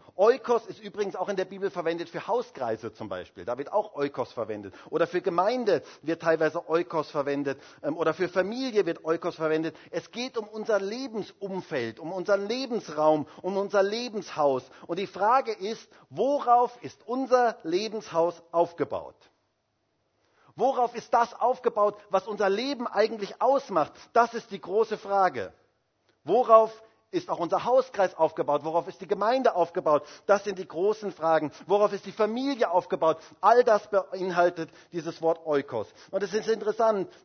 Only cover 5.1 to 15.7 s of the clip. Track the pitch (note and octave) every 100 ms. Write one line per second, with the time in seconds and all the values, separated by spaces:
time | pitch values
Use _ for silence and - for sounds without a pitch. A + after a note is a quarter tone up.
5.1 | F3+ F#3 E3+ G3+ B3+ G#3+ D#3 - - -
6.1 | E3 E3 D#3+ D#3 E3 D#3+ E3 F3 E3 D3
7.1 | D3+ C#3 C#3+ C#3 C3+ - - D3+ E3+ D#3+
8.1 | D#3 E3+ F#3+ F#3 A#3+ C4 G#3+ E3+ E3 D#3
9.1 | E3 F3 D#3 D#3+ D#3 D#3+ D#3 - E3+ -
10.1 | A3 B3 A#3 G#3 A3 G#3+ G3+ G3 A#3+ C4
11.1 | A3 - - G3 F#3+ - D3 A2+ A2+ D#3+
12.1 | F#3 F3 G3 G3+ B3+ C4 A3+ - D3+ D#3
13.1 | D#3 - - F3+ G3 G3+ G3+ G3 A3+ A#3+
14.1 | G#3 - D3+ C#3+ B2+ - - - E3+ F#3+
15.1 | F3+ G#3 C4 A3+ G#3 F#3+